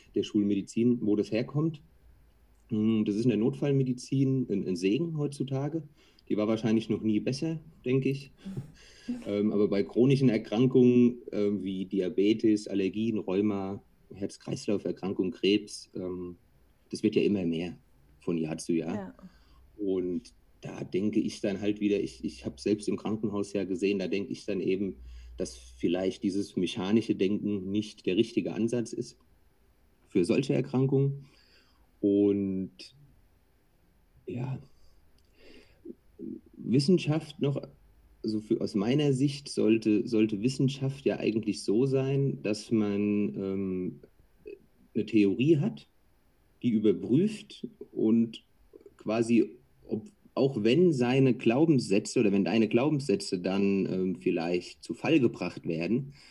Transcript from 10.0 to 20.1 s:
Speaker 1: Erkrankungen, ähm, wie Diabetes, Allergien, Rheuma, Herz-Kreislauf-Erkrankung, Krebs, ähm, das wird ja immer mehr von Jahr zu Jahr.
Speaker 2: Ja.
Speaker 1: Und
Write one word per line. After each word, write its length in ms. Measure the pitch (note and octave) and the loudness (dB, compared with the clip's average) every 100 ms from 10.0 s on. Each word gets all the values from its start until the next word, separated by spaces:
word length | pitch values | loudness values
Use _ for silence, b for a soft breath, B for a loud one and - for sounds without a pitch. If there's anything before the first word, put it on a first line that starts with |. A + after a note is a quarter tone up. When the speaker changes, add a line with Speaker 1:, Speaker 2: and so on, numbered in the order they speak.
| C3 C3+ C3 | 4 6 4
Speaker 1:
Erkrankungen, 880 | G#2+ - G#2+ C3 C3 B2 B2 A#2+ - - | 2 0 2 4 6 6 8 4 2 -6
ähm, 300 | G#2 G2+ G2+ | -2 0 -2
wie 220 | F#2 F#2+ F#2 | -4 -6 -2
Diabetes, 840 | F#2+ F2+ D#2+ G2+ A2 A2+ G#2 - | -2 0 2 2 4 4 2 0
Allergien, 500 | G2 F#2+ G2+ A2+ G#2+ | -2 -2 -2 -2 -2
Rheuma, 640 | F#2 F#2 G#2 G2 F#2+ G2+ - _ _ | -2 0 0 -2 -6 -8 -14 _ _
Herz-Kreislauf-Erkrankung, 1160 | F#2 G2 - - - - G2+ - - F#2+ G2 F#2 | -10 -10 -8 -10 -6 -2 -2 -4 -6 -4 -2 -4
Krebs, 580 | - F#2+ G#2 G#2 - - - | 0 2 2 0 -14 -14 -10
ähm, 420 | F2+ F2+ F2+ F2 _ _ _ _ _ | -8 -8 -10 -14 _ _ _ _ _
das 100 | - | -2
wird 120 | G#2+ - | 0 2
ja 80 | |
immer 200 | - G2+ | 2 2
mehr 320 | F2 E2 F2 - _ _ _ _ | 0 -2 -6 -10 _ _ _ _
von 180 | - E2+ | -4 -4
Jahr 200 | D#2 D#2+ | -4 -6
zu 120 | - | -2
Jahr. 200 | E2 D#2+ G#3 | -2 -2 -6
Speaker 2:
Ja. 180 | F#3+ - F#3 B B B - - | -8 -14 -20 B B B -20 -8
Speaker 1:
Und 560 | G2+ F#2+ F2+ | -4 -2 -2